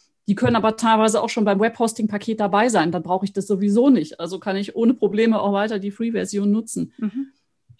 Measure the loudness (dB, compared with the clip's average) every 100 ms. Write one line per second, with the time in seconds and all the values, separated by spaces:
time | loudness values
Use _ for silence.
0 | _ _ -4 0 0 2 0 0 2 4
1 | 4 2 -2 0 0 2 0 0 -4 -2
2 | -4 -4 -6 -2 0 2 2 2 2 -2
3 | -2 -2 -2 -4 -2 0 2 4 6 4
4 | 2 -8 -8 -8 -4 -4 -4 0 2 2
5 | 0 2 2 2 0 0 -2 -4 -6 -6
6 | -4 -4 -4 -2 0 0 -2 -8 -8 -6
7 | -8 -6 -10 _ _ _ _